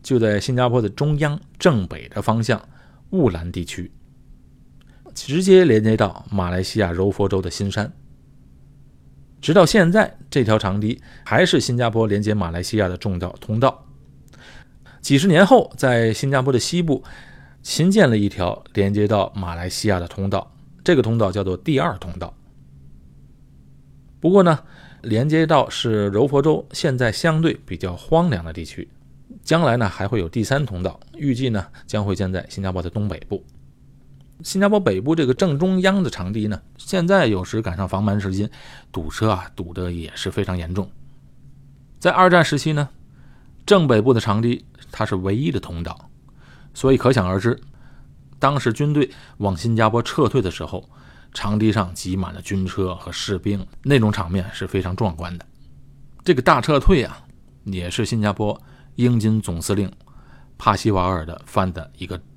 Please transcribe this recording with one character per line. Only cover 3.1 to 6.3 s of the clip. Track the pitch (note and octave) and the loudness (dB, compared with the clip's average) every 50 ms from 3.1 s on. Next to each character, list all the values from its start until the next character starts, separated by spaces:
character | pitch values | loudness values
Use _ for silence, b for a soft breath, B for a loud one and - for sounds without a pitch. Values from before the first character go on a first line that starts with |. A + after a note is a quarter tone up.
雾 | - F#3+ D#3 A#2 | -2 2 2 2
兰 | F2 E2 E2+ F2 F2 | 0 -2 -8 -8 -8
地 | F2+ F2 | -8 -8
区， | - - - F2+ - - - - - - - - - - - _ - - - - - - - - b b b b - - | -10 -10 -12 -12 -14 -14 -20 -20 -20 -20 -20 -20 -20 -20 -20 _ -20 -20 -20 -20 -20 -20 -20 -20 b b b b -20 -16
直 | - - - C3+ E3+ F#3 | -14 -8 -4 -2 0 6
接 | F#3+ F#3+ F#3 F#3 | 8 8 8 8
连 | D#3+ A2+ A2 G#2+ | 8 6 4 4
接 | A2 A2 | 4 2
到 | G#2+ A2+ F#2+ F2 - - - | 2 2 0 -2 -6 -12 -6